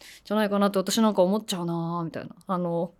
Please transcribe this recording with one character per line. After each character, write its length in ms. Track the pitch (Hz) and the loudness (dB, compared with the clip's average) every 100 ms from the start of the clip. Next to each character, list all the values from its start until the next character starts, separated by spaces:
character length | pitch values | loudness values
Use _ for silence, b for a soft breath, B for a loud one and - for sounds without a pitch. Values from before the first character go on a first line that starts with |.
| B B | B B
じ 100 | - | -4
ゃ 40 | 214 | 0
な 80 | 202 | 2
い 40 | |
か 100 | 202 | 2
な 80 | 202 | 2
っ 40 | |
て 60 | 196 | 2
私 240 | 190 226 | 0 2
な 80 | 220 | 4
ん 40 | |
か 100 | 202 | 4
思 140 | 180 214 | 4 2
っ 60 | |
ち 120 | - 175 | -2 -6
ゃ 60 | |
う 40 | 170 | -4
な」 360 | 170 165 170 165 | -4 -4 -4 -6
み 60 | |
た 100 | - | -8
い 60 | - | -12
な。 80 | - - | -16 -6
あ 120 | 180 | -2
の、 340 | 175 170 185 | -2 -2 -4